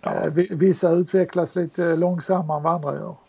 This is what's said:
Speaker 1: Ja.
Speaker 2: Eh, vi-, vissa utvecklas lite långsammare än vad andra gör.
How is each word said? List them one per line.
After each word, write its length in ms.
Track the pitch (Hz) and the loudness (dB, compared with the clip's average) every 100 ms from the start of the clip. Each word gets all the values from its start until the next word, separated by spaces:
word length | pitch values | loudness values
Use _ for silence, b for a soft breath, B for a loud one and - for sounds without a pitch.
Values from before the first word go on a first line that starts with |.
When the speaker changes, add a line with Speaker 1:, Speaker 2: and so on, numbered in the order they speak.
Speaker 1:
Ja. 80 | - | -6
Speaker 2:
Eh, 160 | - - | -2 0
vi-, 160 | 156 180 | 0 0
vissa 400 | 165 190 170 175 | 2 2 4 2
utvecklas 640 | 170 175 190 175 180 156 185 | 2 2 0 0 -2 -2 -2
lite 400 | 165 - 170 165 | -4 -2 0 2
långsammare 600 | 175 175 - 185 156 151 | 0 0 0 -2 0 -2
än 60 | |
vad 100 | 156 | -2
andra 200 | 170 147 | -2 -4
gör. 200 | 143 - - | -6 -8 -14